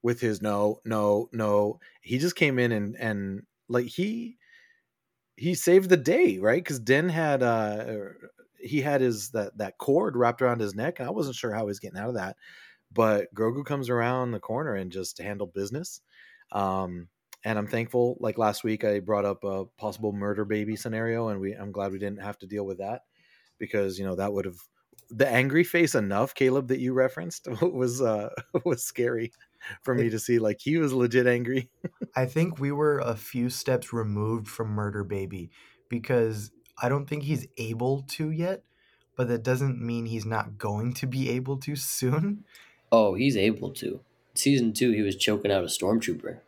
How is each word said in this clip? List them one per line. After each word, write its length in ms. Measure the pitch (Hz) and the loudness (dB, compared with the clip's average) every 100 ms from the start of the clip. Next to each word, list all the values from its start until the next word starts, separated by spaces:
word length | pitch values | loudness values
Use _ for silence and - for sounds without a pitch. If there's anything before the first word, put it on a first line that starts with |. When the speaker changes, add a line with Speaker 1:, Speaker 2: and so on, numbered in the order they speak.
Speaker 1:
with 180 | 120 120 | 0 0
his, 200 | 117 104 | 0 0
"No, 380 | 104 101 104 107 | 0 2 2 0
no, 440 | - 110 104 104 - | -2 0 4 2 0
no." 480 | 113 107 104 104 - - _ | -2 2 4 2 -2 -14 _
He 160 | - 123 | -4 0
just 180 | 170 - | 0 2
came 220 | 156 127 | 2 4
in 140 | 120 | 2
and, 240 | 110 104 107 | 2 -2 -4
and, 500 | 113 104 98 98 - _ _ | -4 -2 -4 -6 -12 _ _
like, 180 | 120 123 | -2 -2
he, 520 | - 196 226 233 240 _ - _ _ _ _ _ _ _ - | -4 -4 -4 -10 -14 _ -20 _ _ _ _ _ _ _ -6
he 180 | 160 | -2
saved 340 | 175 - 185 190 | 0 6 6 8
the 60 | 175 | 4
day, 420 | 127 247 359 95 | 6 4 4 4
right? 260 | 101 139 | 2 2
'Cause 160 | 175 135 | 0 -6
Din 280 | 110 135 175 | 2 4 4
had, 340 | 165 160 139 | 0 2 2
uh, 420 | 123 113 107 107 117 | 2 2 0 -2 -6
er, 440 | 110 98 - - _ _ _ | -8 -8 -14 -20 _ _ _
he 240 | 123 147 | -4 -2
had 180 | 139 143 | 2 2
his, 300 | 127 107 101 | 2 0 -4
that, 260 | 113 101 104 | -4 -4 -6
that 200 | 101 - | -8 -4
cord 380 | - 147 214 123 | 2 2 2 2
wrapped 260 | 120 120 | 0 2
around 180 | 127 117 | 0 2
his 140 | 104 | -2
neck, 240 | 98 135 175 | -2 -4 -4
and 100 | 127 | -6
I 40 | |
wasn't 240 | - 139 123 | -4 -4 -4
sure 160 | 120 | -4
how 80 | 107 | -4
he 60 | 107 | -4
was 140 | 98 | -6
getting 180 | 101 90 | -10 -8
out 100 | 110 | -6
of 40 | 120 | -4
that. 200 | 90 - - - - _ _ | -6 -10 -20 -20 -20 _ _
But 400 | - 110 104 90 | 2 4 4 0
Grogu 300 | - 110 131 | -2 -2 -2
comes 240 | 139 143 123 | -4 -4 0
around 420 | 120 117 127 123 | 0 2 0 -2
the 80 | 110 | -4
corner 340 | - 113 156 | -4 -4 -2
and 180 | 101 92 | -4 -6
just 260 | 90 90 - | -8 -8 -8
handled 360 | 95 101 95 | -10 -6 -6
business. 480 | 98 98 131 180 - _ _ - _ _ | -6 -6 -6 -10 -14 _ _ -20 _ _
Um, 560 | 101 98 95 92 87 87 _ _ - | -2 0 0 -4 -8 -14 _ _ -10
and 140 | - 107 | -4 -2
I'm 100 | 104 | -2
thankful, 500 | 117 117 123 120 123 | -2 0 2 2 0
like, 160 | 110 113 | -4 2
last 280 | 107 101 | 0 2
week 200 | 113 110 | -2 0
I 160 | 107 101 | 2 0
brought 240 | 92 104 | 0 0
up 200 | 101 98 | 0 -2
a 200 | 101 95 | -4 -4
possible 480 | 95 _ 107 101 110 | -6 _ -8 -4 -4
murder 320 | 101 101 104 | -2 -2 -2
baby 320 | 104 107 107 110 | -2 -2 -2 -6
scenario, 520 | 120 110 113 117 113 | -4 -4 -2 -2 -2
and 120 | 101 | -4
we, 120 | 98 | -6
I'm 180 | 98 101 | -6 -10
glad 200 | 101 98 | -4 -4
we 60 | 95 | -4
didn't 220 | 101 101 | -6 -6
have 160 | 101 104 | -10 -12
to 60 | 95 | -8
deal 200 | 104 98 | -6 -6
with 120 | 92 | -6
that 260 | 98 123 _ _ _ _ _ _ | -6 -8 _ _ _ _ _ _
because, 400 | 107 107 98 92 | -4 0 0 -2
you 60 | |
know, 120 | 98 90 | -4 -2
that 160 | 98 | -2
would've, 260 | 101 95 87 - _ _ - _ | -2 -4 -8 -20 _ _ -20 _
the 180 | 117 139 | 0 4
angry 360 | 120 131 151 | 4 4 2
face 300 | 175 170 165 | 2 4 4
enough, 400 | 135 98 98 120 | 2 2 0 0
Caleb, 340 | - 131 135 127 | 2 4 4 0
that 120 | 131 | -2
you 120 | 123 | 0
referenced 560 | 131 131 - 170 - - | 2 2 0 -8 -8 -10
<laughs> 140 | 117 | 0
was, 400 | 175 127 127 123 | 0 2 0 2
uh, 280 | 123 107 104 - - | 0 0 -2 -10 -4
<laughs> 160 | - 175 | -2 0
was 180 | 123 | -2
scary 480 | - - 120 117 117 _ _ _ - - | -4 -2 0 0 -4 _ _ _ -16 -10
for 120 | - | -2
me 140 | 127 117 | 2 2
Speaker 2:
It 20 | |
Speaker 1:
to 80 | 110 | 0
see. 200 | - 120 | 2 2
Like, 220 | 107 107 | 2 0
he 160 | - 160 | 0 2
was 160 | 151 | 2
legit 340 | 131 123 123 123 | 2 4 6 6
angry. 440 | 120 120 131 123 _ | 4 2 -2 -4 _
<laughs> 320 | - _ - - | -14 _ -6 -2
Speaker 2:
I 100 | 131 | 0
think 320 | 160 175 160 | 2 0 0
we 140 | 139 | -4
were 260 | 143 151 143 | 2 2 2
a 180 | 117 110 | -2 -4
few 320 | - 127 123 | -6 -2 -2
steps 440 | 123 - 127 - | -2 0 0 0
removed 560 | 117 107 104 107 117 107 | -4 -2 -2 -2 -2 -6
from 200 | - 110 | -6 -4
murder 360 | 107 104 104 | -2 -2 -4
baby 460 | 98 98 95 95 85 - - _ _ | -4 -4 -6 -8 -12 -16 -20 _ _
because 600 | 117 113 123 113 107 104 _ _ - | -6 0 2 2 0 -8 _ _ -4
I 60 | 123 | 0
don't 180 | 139 139 | 0 -2
think 160 | 147 | -6
he's 240 | 143 143 - - | -2 -2 -4 -8
able 460 | 113 113 123 139 | -6 -2 -2 -2
to 280 | 135 - 156 | -4 -6 -4
yet, 340 | 160 175 190 _ _ _ _ _ - | -2 -2 -4 _ _ _ _ _ -4
but 120 | 123 | 0
that 140 | 120 | 0
doesn't 360 | 113 127 139 120 | 2 2 2 0
mean 260 | 117 117 113 | -2 -4 -4
he's 200 | 113 107 | -4 -2
not 320 | 113 107 104 | -2 -4 -4
going 340 | 107 104 120 | -4 -2 -2
to 120 | 127 135 | -2 -4
be 240 | 131 131 | -2 0
able 280 | 123 131 139 | -2 -2 -6
to 180 | 135 147 | -4 -6
soon. 680 | - - 127 147 196 208 - - - _ _ | -4 -2 2 2 2 -2 -8 -20 -20 _ _
Speaker 3:
Oh, 220 | 117 107 | 6 6
he's 220 | 95 135 110 | 4 2 4
able 340 | 101 107 - | 2 2 -6
to. 260 | - - - _ _ _ | -6 -6 -8 _ _ _
Season 380 | - 139 139 117 | 0 4 4 2
two, 180 | 107 123 | 2 2
he 100 | 107 | 4
was 140 | 101 95 | 2 2
choking 360 | - 104 104 | 2 2 2
out 100 | 98 | 2
a 60 | 87 | 2
stormtrooper. 720 | - 92 110 113 82 - - | -2 2 2 0 -4 -6 -12